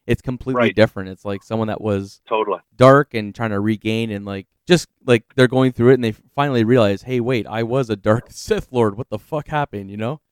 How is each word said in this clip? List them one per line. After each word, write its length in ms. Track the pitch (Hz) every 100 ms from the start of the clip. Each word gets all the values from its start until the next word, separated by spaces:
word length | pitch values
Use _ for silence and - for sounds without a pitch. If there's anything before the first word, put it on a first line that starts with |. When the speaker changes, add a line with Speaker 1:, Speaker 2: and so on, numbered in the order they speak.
| -
Speaker 1:
It's 160 | 120
completely 460 | - 123 - 127 113
Speaker 2:
Right. 80 | 95
Speaker 1:
different. 320 | 110 - 95
It's, 160 | 95
like, 180 | 104 98
someone 240 | - 113 110
that 120 | 101
was 400 | 107 101 98 - -
Speaker 2:
Totally. 320 | 110 104 90 _ -
Speaker 1:
dark 360 | 127 139 147
and 200 | 113 104
trying 160 | 101 113
to 80 | 101
regain 500 | 104 107 107 110 113
and, 120 | 101
like, 220 | 101 98 92 _ -
just, 200 | 175 - _
like, 200 | 127 120 _
they're 140 | - 127
going 240 | 127 131
through 180 | 123 120
it 40 |
and 100 | 127
they 80 | 117
finally 500 | 107 _ - 143 123
realize, 380 | 110 127 104 98
"Hey, 180 | - 127
wait, 260 | 117 127 -
I 160 | 110
was 260 | 117 131 117
a 60 | 104
dark 300 | 107 113 -
<laughs> 40 |
Sith 380 | - - 214 -
Lord. 260 | 123 110 98
What 140 | -
the 80 | 107
fuck 300 | - 156 -
happened?" 420 | 151 143 104 98
You 60 | 104
know? 220 | 113 151 _